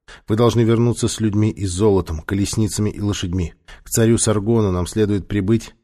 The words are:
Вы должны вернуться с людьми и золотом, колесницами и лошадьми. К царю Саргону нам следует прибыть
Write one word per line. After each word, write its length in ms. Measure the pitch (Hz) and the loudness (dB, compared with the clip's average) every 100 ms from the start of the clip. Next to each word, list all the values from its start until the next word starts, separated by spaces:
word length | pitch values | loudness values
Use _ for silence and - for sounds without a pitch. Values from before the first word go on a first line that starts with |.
| - - - | -20 -14 -4
Вы 80 | |
должны 280 | 107 120 110 | 2 2 4
вернуться 440 | 113 113 120 110 113 | 2 2 2 0 -2
с 140 | - | -2
людьми 300 | 110 101 107 | -2 0 0
и 140 | - 98 | -2 -4
золотом, 540 | 87 107 98 82 78 | 0 2 2 0 -6
колесницами 680 | - 98 98 - 107 - 104 | -4 -2 -2 -2 -2 -2 -4
и 100 | - | -4
лошадьми. 540 | 104 101 92 92 82 - - - | -4 -4 -4 -4 -4 -8 -20 -20
К 60 | - | -6
царю 280 | - 113 113 | 2 4 4
Саргону 540 | - 104 101 117 104 | 2 0 0 0 2
нам 160 | 90 85 | 0 -2
следует 400 | 110 104 104 - | 0 0 0 -2
прибыть 480 | 101 95 113 - - | -2 0 0 -2 -20